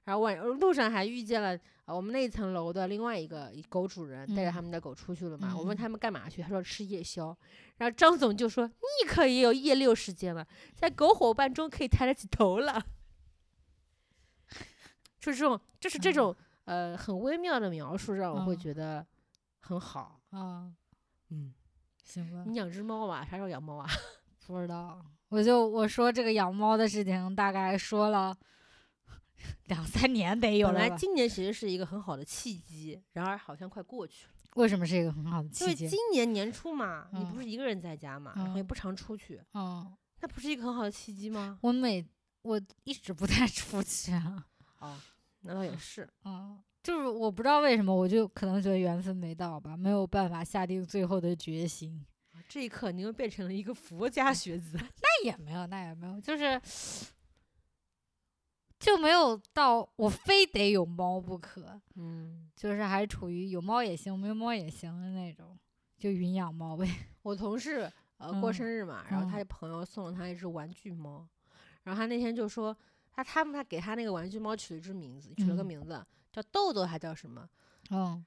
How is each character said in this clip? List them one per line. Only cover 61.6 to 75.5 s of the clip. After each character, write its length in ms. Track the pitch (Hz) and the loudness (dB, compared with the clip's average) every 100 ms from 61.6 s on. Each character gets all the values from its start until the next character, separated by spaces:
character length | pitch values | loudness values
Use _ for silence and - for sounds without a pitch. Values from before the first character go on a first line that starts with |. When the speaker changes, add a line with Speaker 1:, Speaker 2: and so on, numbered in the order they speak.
| - 202 _ 185 | -16 -18 _ -12
Speaker 1:
嗯。 520 | 165 165 165 165 160 - | -10 -10 -12 -14 -18 -8
Speaker 2:
就 160 | 208 | -4
是 120 | 202 | -2
还 220 | 202 196 208 | 0 0 0
处 260 | - 180 | -4 -6
于 160 | 175 190 | -6 -4
有 120 | 185 | -4
猫 220 | 180 233 | 0 0
也 160 | 226 170 | 0 -4
行， 200 | 196 190 | -6 -6
没 100 | 202 | -4
有 80 | 220 | -4
猫 180 | 233 | -2
也 160 | 226 160 | -4 -6
行 260 | - 170 175 | -10 -12 -10
的 80 | 185 | -8
那 240 | 185 175 | -8 -8
种， 240 | 156 170 180 _ _ _ _ | -12 -20 -20 _ _ _ _
就 140 | 208 | -2
云 240 | 185 180 185 | 0 0 0
养 180 | 175 | -2
猫 240 | 160 160 160 | -6 -6 -2
呗。 100 | 185 175 - - | -2 -2 -10 -12
Speaker 1:
我 120 | 208 202 | -8 -4
同 220 | 208 233 | -4 -4
事， 340 | 254 285 180 - _ _ | -4 -4 -4 -10 _ _
呃， 120 | 143 | -8
Speaker 2:
嗯。 100 | 196 | -2
Speaker 1:
过 140 | 196 | 0
生 120 | 185 226 | 0 -4
日 200 | 226 185 | -4 -6
嘛， 180 | 104 - | -10 -4
Speaker 2:
嗯。 20 | |
Speaker 1:
然 80 | 190 | -4
后 100 | 185 | -2
他 80 | 208 | -4
的 80 | 196 | -8
朋 220 | - 160 | -10 -10
友 160 | 165 | -8
送 220 | 175 - 175 | -10 -10 -10
了 80 | |
他 140 | 180 175 | -8 -8
一 80 | 175 | -8
只 100 | 180 | -8
玩 240 | 165 156 | -8 -10
具 220 | 180 208 | -14 -14
猫， 340 | 170 151 143 165 _ _ _ - _ | -12 -12 -16 -20 _ _ _ -20 _
然 140 | - 202 | -8 -4
后 40 | |
他 60 | 226 | -2
那 100 | 240 | -2
天 140 | 233 | -2
就 140 | 233 214 | -2 -4
说， 280 | 233 214 214 _ _ _ | -2 -6 -6 _ _ _
他， 120 | - | -10
他 200 | 262 320 | -2 0
们 120 | 311 285 | 0 -2
还 80 | |
给 180 | 269 165 | -6 -6
他 140 | 180 226 | -4 -4
那 100 | 226 | -4
个 80 | |
玩 160 | 180 180 | -4 -4
具 80 | 214 | -6
猫 180 | 214 220 | -4 -6
取 200 | - 160 | -8 -12
了 40 | |
一 20 | |
只 120 | 175 | -10
名 260 | 190 143 135 | -10 -12 -14
字， 140 | 143 170 | -12 0
取 100 | |
了 100 | 190 | 2